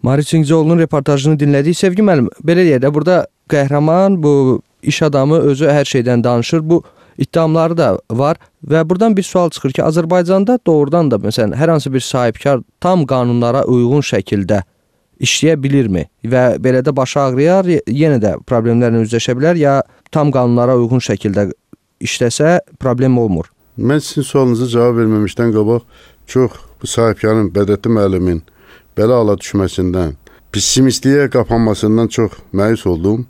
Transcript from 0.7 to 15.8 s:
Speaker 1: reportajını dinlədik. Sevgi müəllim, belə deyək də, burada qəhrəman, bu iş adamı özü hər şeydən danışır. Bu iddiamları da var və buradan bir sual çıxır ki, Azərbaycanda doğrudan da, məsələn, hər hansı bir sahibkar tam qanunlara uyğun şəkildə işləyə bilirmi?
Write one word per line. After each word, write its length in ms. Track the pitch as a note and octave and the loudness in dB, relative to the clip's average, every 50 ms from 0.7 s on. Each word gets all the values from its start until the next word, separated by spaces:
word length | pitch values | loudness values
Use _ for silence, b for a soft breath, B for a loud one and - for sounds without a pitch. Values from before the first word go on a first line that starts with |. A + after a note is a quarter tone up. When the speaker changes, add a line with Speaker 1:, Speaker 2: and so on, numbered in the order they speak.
| E3+ E3+ | 2 2
Speaker 1:
reportajını 560 | E3 - - D3 C3 - C#3+ C#3 C3+ D#3 D#3 C#3+ | 0 0 -2 -2 0 0 -2 0 2 0 0 2
dinlədik. 340 | D3 C#3+ C#3+ C#3 C#3+ E3 F3 | 2 0 2 2 0 0 0
Sevgi 300 | - - F#3+ F3+ G3 G#3+ | 0 0 -2 0 2 2
müəllim, 220 | G3+ F3 C#3+ A#2+ F#2 - - - | 2 4 2 0 -2 -4 -6 -2
belə 160 | D#3 E3+ F3 | 0 2 2
deyək 200 | F#3 E3+ C#3+ B2 B2+ | 4 2 2 2 0
də, 60 | C#3 D3 | 0 0
burada 220 | D3+ D3+ F3 F#3 E3 - - _ _ _ - | 0 0 2 0 0 0 -4 _ _ _ -2
qəhrəman, 640 | D#3 C#3+ C#3 C3+ C#3+ D3 D3+ D#3 E3 F3+ G3 G3 G3 F3 | -2 0 0 0 0 0 2 2 2 2 2 2 0 0
bu 380 | D3+ D3 C#3+ C#3 C3+ C3 A#2+ - _ _ _ _ | 2 2 2 2 2 2 0 -2 _ _ _ _
iş 180 | - - C#3+ - E3 D3+ | -6 -4 -2 0 -2 0
adamı 320 | C#3+ C3+ C3+ D3 D#3+ E3 D#3 D3 | 2 0 2 2 2 2 2 2
özü 160 | C#3 C3 D#3 C#3+ D3 | 0 2 2 2 2
hər 120 | D3 C#3 - | 2 0 0
şeydən 320 | - C3 A#2 B2 B2 A#2+ A#2 | -2 -2 0 2 0 2 2
danışır. 360 | B2+ A#2+ A#2+ A#2 - E3 E3 | 0 0 0 0 0 -2 -2
Bu 200 | D#3 D#3 E3+ E3 b b b b b b b b | 0 0 0 0 b b b b b b b b
iddiamları 580 | C#3 _ - E3+ D#3+ D#3+ D#3+ E3 D#3+ E3 E3+ E3+ | -8 _ 0 0 0 2 2 0 0 0 0 0
da 100 | D3+ A#2 F#2+ - _ _ | 0 0 0 -2 _ _
var 260 | A2 A#2 C#3 D3 E3 - b b b _ | -4 -2 0 0 -2 -4 b b b _
və 220 | - C3+ D3 D#3+ D#3+ D#3+ | -4 -2 0 0 0 0
buradan 280 | F#3 F3+ A3+ A#3 G#3+ | 0 0 2 2 2
bir 100 | F#3+ F#3 | 0 -2
sual 240 | - - F#3 F3 D#3+ | -2 -2 0 0 0
çıxır 220 | - - - C3+ | -4 -4 -6 -4
ki, 100 | C3+ - | -2 0
Azərbaycanda 760 | - E3 D#3 E3+ E3 E3 F3+ F3+ F3 E3+ F#3+ G3 G3+ G#3 B3+ A#3+ _ | -2 0 0 0 0 2 0 0 2 2 0 0 2 0 0 0 _
doğrudan 440 | F3 D#3+ D3+ C#3+ C#3 D#3 F3 E3 C#3 | 2 2 2 2 2 2 0 2 2
da, 60 | A#2+ G2+ | 0 0
məsələn, 380 | F#2+ G#2 - - A2 G#2 - B2 | -2 -4 -2 -2 -2 -2 0 0
hər 140 | D#3 E3 E3 | 0 2 2
hansı 160 | D3+ - C#3 | 0 -2 -2
bir 80 | C3 C3 | -4 -4
sahibkar 600 | - - - C3 B2 A#2 A2 - - C#3 C#3 A#2+ - _ _ _ | -4 -2 -2 -2 -2 -2 -2 -2 -2 -2 -2 -2 -4 _ _ _
tam 220 | - F3+ F#3 F#3 D3 B2+ | -2 0 2 2 0 0
qanunlara 540 | C3+ B2+ B2 B2 A#2+ A#2+ A#2+ A#2+ B2 C#3 - | 0 0 0 0 0 0 0 0 0 0 0
uyğun 380 | - B2+ B2 A#2+ A#2+ C#3 D3 C#3 | 2 2 2 2 2 2 0 0
şəkildə 540 | - - G#2 F#2+ - A2 G2+ G2 F2 G#2+ G2 F#2 _ _ _ _ _ _ _ _ _ _ _ | 0 -2 -2 -2 -2 -4 -2 0 0 -2 -2 -2 _ _ _ _ _ _ _ _ _ _ _
işləyə 380 | C#3 - - - C#3+ D#3 E3 C#3+ | -4 -4 -2 0 0 0 0 0
bilirmi? 420 | C3 C#3 C#3 C#3 | -2 0 0 0